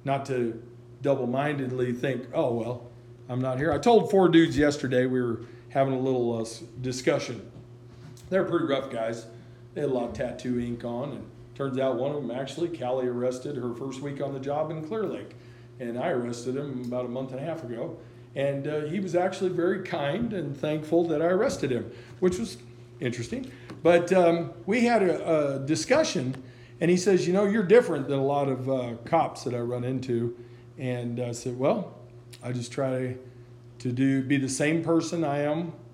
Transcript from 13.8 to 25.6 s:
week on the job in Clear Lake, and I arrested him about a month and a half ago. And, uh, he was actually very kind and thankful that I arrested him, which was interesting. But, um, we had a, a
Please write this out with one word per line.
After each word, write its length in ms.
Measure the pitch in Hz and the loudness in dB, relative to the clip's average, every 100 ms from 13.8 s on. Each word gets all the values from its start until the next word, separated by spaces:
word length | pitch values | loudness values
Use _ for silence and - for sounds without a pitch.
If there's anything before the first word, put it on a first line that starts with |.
| 135 127 | -8 -6
week 200 | 143 135 | -8 -4
on 120 | 139 | -4
the 60 | 135 | -4
job 300 | 135 147 156 | -4 -2 -2
in 140 | 160 | -4
Clear 200 | 156 220 | -6 -4
Lake, 320 | 190 127 - - - - - - | -4 -4 -10 -16 -20 -20 -20 -10
and 180 | 123 117 | -6 -4
I 120 | 151 | -2
arrested 460 | 139 120 117 131 131 | -2 -2 -4 -4 -4
him 280 | 143 123 123 | -4 -6 -4
about 200 | 123 123 | -4 -4
a 40 | |
month 220 | 120 131 | -6 -6
and 80 | 127 | -6
a 40 | |
half 200 | 156 156 | -6 -6
ago. 340 | 120 117 156 - - - - - | -8 -8 -8 -10 -16 -20 -12 -2
And, 320 | 139 139 143 | 0 0 -2
uh, 140 | 151 | -2
he 180 | 151 185 | -2 -2
was 160 | 190 165 | 0 2
actually 340 | 185 190 185 | 0 0 -2
very 340 | 170 170 196 | 0 0 0
kind 500 | - 170 143 175 240 | -2 -4 -2 -2 -2
and 220 | 208 147 139 | -4 -4 -4
thankful 520 | 156 156 151 165 170 | -2 -2 2 2 4
that 140 | 151 | 2
I 40 | 165 | 2
arrested 460 | 185 254 - 143 | 4 2 0 -2
him, 200 | 120 101 - - - | -2 -4 -12 -18 0
which 180 | 185 180 | 0 0
was 200 | 226 - - - - - | -6 -8 -16 -20 -20 -6
interesting. 520 | 123 117 117 254 262 - - - | -4 -4 -6 -6 -8 -12 -16 0
But, 320 | 160 170 170 | 6 6 6
um, 380 | 190 170 170 160 - - | 6 6 4 -2 -8 -2
we 160 | 202 | 2
had 200 | 233 233 | 4 4
a, 520 | 190 156 - 160 143 | 4 2 2 2 2
a 40 | 135 | 0